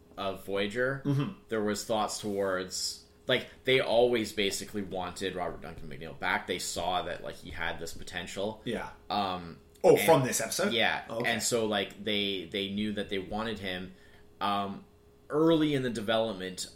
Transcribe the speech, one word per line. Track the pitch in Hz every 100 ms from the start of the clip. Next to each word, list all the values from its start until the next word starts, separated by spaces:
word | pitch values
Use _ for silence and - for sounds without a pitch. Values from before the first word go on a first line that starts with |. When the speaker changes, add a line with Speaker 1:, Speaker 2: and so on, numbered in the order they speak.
| - -
Speaker 1:
of | 98 92
Voyager, | - 98 104 123 127 139
Speaker 2:
Mm-hmm. | 139 139 139 - -
Speaker 1:
there | 110
was | 104 101
thoughts | - 110 104 -
towards, | 107 98 98 92 92 - - - - - -
like, | 123 - -
they | - 131
always | - 113 123 120 101
basically | - 98 - 95 107
wanted | 92 92 90 90 95
Robert | 90 85 -
Duncan | 80 82 80
McNeil | 67 80 76
back. | 92 104 -
They | 90
saw | - 95 85 90
that, | 87 -
like, | - -
he | 87
had | 82 85 82
this | 82
potential. | - - 90 87 98 101 107
Speaker 2:
Yeah. | 127 101 82 - -
Speaker 1:
Um, | 104 98 92 85 - - -
Speaker 2:
Oh, | 185 143
Speaker 1:
and | 104
Speaker 2:
from | 147
this | 127 107
episode? | 107 - 196
Speaker 1:
Yeah. | 113 98 76 -
Speaker 2:
Okay. | 113 117
Speaker 1:
And | 110
so, | - 120 110
like, | 101 98 -
they, | 104 104 101 95 82
they | 101 98
knew | 101 107
that | 104 95
they | 98
wanted | 85 104 113 101
him. | 95 90 92 - - - - -
Um, | 101 101 98 98 - - - - -
early | 143 165 160 151
in | 139
the | 127
development | 113 107 113 113 95 92 90 -